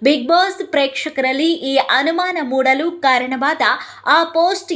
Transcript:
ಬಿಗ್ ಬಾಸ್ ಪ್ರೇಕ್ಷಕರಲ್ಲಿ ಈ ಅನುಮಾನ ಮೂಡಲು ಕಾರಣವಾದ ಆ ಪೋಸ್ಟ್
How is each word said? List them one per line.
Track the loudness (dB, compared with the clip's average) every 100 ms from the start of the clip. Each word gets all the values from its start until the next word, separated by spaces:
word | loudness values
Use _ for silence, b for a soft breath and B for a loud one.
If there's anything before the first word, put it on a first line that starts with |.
ಬಿಗ್ | 2 2 2
ಬಾಸ್ | 2 2 -2 -4
ಪ್ರೇಕ್ಷಕರಲ್ಲಿ | -2 0 -2 -6 -2 -2 0 0 0 -2
ಈ | 0 2
ಅನುಮಾನ | 0 0 0 -2 -4
ಮೂಡಲು | -2 0 2 0 -2 -2
ಕಾರಣವಾದ | 0 0 0 -2 -2 0 0 0 B B B
ಆ | 2 2
ಪೋಸ್ಟ್ | 2 0 0 -4